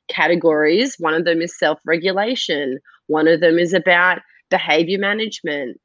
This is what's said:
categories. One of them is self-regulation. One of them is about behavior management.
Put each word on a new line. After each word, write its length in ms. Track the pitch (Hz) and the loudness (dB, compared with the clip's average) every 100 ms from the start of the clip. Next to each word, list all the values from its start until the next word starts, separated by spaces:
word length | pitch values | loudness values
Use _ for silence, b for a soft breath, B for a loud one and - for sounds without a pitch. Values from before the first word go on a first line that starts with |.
| - | -12
categories. 880 | - 160 175 165 151 151 185 269 - | -2 0 2 2 2 2 2 0 -4
One 160 | 160 | -4
of 100 | 160 | -2
them 180 | 170 165 | 0 -2
is 160 | 170 - | -4 -2
self-regulation. 1200 | 156 156 - 165 185 190 214 254 - 147 139 135 b b - | -2 -2 -2 -2 -2 -2 -2 -4 -4 -4 -4 -8 b b -4
One 200 | 156 156 | 0 2
of 120 | 165 | 4
them 180 | 170 170 | 4 2
is 140 | 175 | 2
about 460 | 185 185 175 180 175 - b - | 0 2 4 4 0 -6 b -4
behavior 500 | 185 170 151 165 196 | -2 2 0 2 -2
management. 840 | 202 214 220 - 165 143 127 - | -2 -4 -6 -8 -8 -6 -8 -12